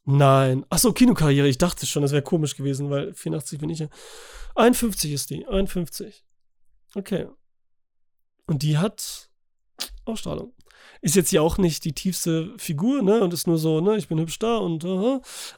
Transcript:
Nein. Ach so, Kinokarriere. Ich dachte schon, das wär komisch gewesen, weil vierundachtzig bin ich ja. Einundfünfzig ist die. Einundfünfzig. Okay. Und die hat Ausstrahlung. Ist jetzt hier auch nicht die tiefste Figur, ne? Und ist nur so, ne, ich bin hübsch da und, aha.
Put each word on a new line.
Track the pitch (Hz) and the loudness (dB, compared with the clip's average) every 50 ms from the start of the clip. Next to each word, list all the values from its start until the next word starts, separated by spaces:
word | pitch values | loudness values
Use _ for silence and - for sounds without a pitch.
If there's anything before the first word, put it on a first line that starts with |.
| _ | _
Nein. | - 139 143 143 135 135 135 135 131 131 135 - - | 2 4 6 6 8 6 6 4 4 2 0 -2 -2
Ach | - | 0
so, | 165 - 226 - | 2 4 4 4
Kinokarriere. | - 254 247 202 - 156 147 139 139 143 | 6 6 6 6 6 4 4 4 4 4
Ich | 143 127 | 4 4
dachte | 123 175 175 - - - | 2 0 0 0 -2 -6
schon, | - - 147 143 | -4 -2 0 0
das | 139 | 0
wär | 147 147 | 0 0
komisch | - - 190 165 151 139 - | 0 0 0 0 0 -2 -4
gewesen, | - 135 139 135 135 143 143 | -4 -4 -4 -4 -4 -4 -4
weil | 143 139 151 - 185 | -4 -4 -4 -6 -8
vierundachtzig | - - 165 160 151 - - 165 139 | -10 -8 -6 -6 -6 -6 -8 -10 -8
bin | 151 156 | -6 -6
ich | 165 156 | -6 -6
ja. | 156 151 - - - - - - - - - - - - - | -8 -8 -10 -16 -20 -20 -20 -20 -20 -18 -18 -16 -14 -4 2
Einundfünfzig | - 220 240 247 - 240 226 190 - - 151 147 | 4 6 6 6 4 0 -2 -2 -4 -4 -4 -4
ist | 135 - - | -6 -6 -8
die. | - - 285 | -10 -10 -6
Einundfünfzig. | 311 208 190 202 196 - 185 170 - - - - 220 - _ _ _ _ _ _ _ _ _ _ _ _ _ _ _ - | -4 -2 -2 -2 -2 -4 -6 -6 -6 -8 -12 -14 -14 -16 _ _ _ _ _ _ _ _ _ _ _ _ _ _ _ -10
Okay. | 202 190 - 196 - - - - _ _ _ _ _ _ _ _ _ _ _ _ _ _ _ _ _ _ _ _ _ _ | -10 -6 -6 -6 -6 -6 -8 -16 _ _ _ _ _ _ _ _ _ _ _ _ _ _ _ _ _ _ _ _ _ _
Und | - 160 131 | -4 -2 0
die | 147 151 151 | 0 0 2
hat | 151 185 220 - - - - - - - _ _ _ _ _ _ _ _ _ _ - - - - - - | 2 0 -2 -4 -8 -12 -12 -12 -14 -18 _ _ _ _ _ _ _ _ _ _ -12 -12 -12 -14 -12 -10
Ausstrahlung. | - 226 - - - - - - 240 - - - _ _ _ - - - - | -10 -8 -8 -6 -8 -8 -8 -10 -12 -18 -20 -20 _ _ _ -20 -20 -12 -6
Ist | - 180 143 | -2 2 2
jetzt | 190 170 - | 2 4 4
hier | - 160 | 2 2
auch | 151 165 - | 2 2 2
nicht | - 190 170 143 - - | 2 0 0 0 -2 -6
die | 165 135 | -8 -6
tiefste | - - 190 170 - - 175 160 160 160 180 - | -4 -4 -4 -4 -4 -2 -2 -2 -2 -4 -6 -10
Figur, | 208 - - 156 143 185 247 277 277 | -10 -8 -6 -4 0 0 0 0 2
ne? | 208 185 214 233 | 2 4 4 4
Und | 202 175 175 | 2 0 -2
ist | 151 - | -2 0
nur | 180 165 | 0 0
so, | 160 156 160 156 156 | 2 2 2 0 2
ne, | 170 202 220 | 2 2 0
ich | 214 147 | 0 -2
bin | - 165 156 | -2 -2 -2
hübsch | 165 165 - | -2 -4 -4
da | - 220 226 233 | -4 -2 -2 0
und, | 220 196 175 165 156 165 | 0 -2 -2 -4 -4 -4
aha. | 180 190 185 202 247 277 262 - - - - - - - | -4 -2 0 0 0 -2 -2 -6 -10 -16 -16 -16 -16 -6